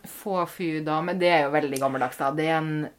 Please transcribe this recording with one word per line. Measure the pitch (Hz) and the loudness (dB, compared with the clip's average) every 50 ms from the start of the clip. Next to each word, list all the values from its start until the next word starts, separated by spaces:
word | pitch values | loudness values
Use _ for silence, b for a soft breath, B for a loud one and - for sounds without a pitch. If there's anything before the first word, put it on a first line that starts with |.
| - - | -12 -18
fåfydame. | - - - 214 190 180 170 165 - - 180 165 156 156 156 151 156 156 170 175 185 185 | -18 -12 -6 -4 -2 -2 -2 -4 -4 -6 -4 -2 -2 -2 -2 -2 -2 0 0 -2 -2 2
Det | 175 175 | 4 4
er | 175 156 143 | 6 6 4
jo | 139 | 4
veldig | 147 151 147 139 135 131 | 2 2 0 0 0 0
gammeldags | 139 135 135 131 127 127 - | 0 0 2 0 -2 -2 -2
da. | - 143 135 | -2 -2 0
Det | 147 156 156 | 0 0 0
er | 160 160 | 2 2
en | 160 160 156 156 151 151 - - | 0 0 0 -2 -2 -4 -6 -8